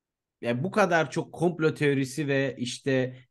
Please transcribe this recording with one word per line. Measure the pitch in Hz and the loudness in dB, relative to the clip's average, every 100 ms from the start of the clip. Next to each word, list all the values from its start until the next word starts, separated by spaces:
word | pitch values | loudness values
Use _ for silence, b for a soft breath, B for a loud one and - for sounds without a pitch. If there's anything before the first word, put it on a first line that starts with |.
| _ _ _ _ | _ _ _ _
ya | 120 123 | -4 -2
bu | 175 | 0
kadar | 208 190 170 156 | 2 4 4 2
çok | 170 135 | -4 -8
komplo | - 170 160 156 | -2 -2 2 0
teorisi | 131 147 139 131 127 143 | 2 2 2 0 -2 0
ve | 139 135 - | 0 0 -2
işte | 120 - 143 131 127 127 - | -8 -4 0 0 0 -6 -16